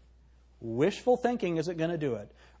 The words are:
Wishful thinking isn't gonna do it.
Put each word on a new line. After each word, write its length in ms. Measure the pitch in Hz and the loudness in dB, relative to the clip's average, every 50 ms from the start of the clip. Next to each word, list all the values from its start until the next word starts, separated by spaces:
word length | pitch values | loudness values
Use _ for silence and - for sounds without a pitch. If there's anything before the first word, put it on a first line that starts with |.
| - - - - _ - - - _ _ _ - | -20 -20 -20 -20 _ -20 -20 -20 _ _ _ -14
Wishful 560 | - 113 113 120 147 190 202 - - 247 247 | -8 -6 0 2 2 2 2 0 2 2 2
thinking 400 | 247 - 240 247 233 - 180 170 | 4 4 0 0 0 0 -2 0
isn't 200 | 160 151 175 180 | 0 -2 -2 -2
gonna 220 | 160 160 165 175 160 | -2 -2 -2 0 -2
do 160 | 151 139 117 | -2 -2 -2
it. 160 | 104 104 - - - - - - - | -4 -6 -12 -16 -20 -20 -20 -14 -8